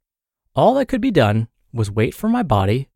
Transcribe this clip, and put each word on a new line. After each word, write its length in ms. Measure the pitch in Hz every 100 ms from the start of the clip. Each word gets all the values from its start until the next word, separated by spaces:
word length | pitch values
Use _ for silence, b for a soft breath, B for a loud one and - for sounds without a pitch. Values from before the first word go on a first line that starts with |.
| _ _ _ _ _
All 200 | - 185
that 120 | 269 254
could 140 | 254
be 100 | 262
done 380 | 165 104 110 117 _ _
was 180 | 117 104
wait 240 | 104 113
for 140 | - 220
my 140 | 247
body 460 | 185 202 196 131 -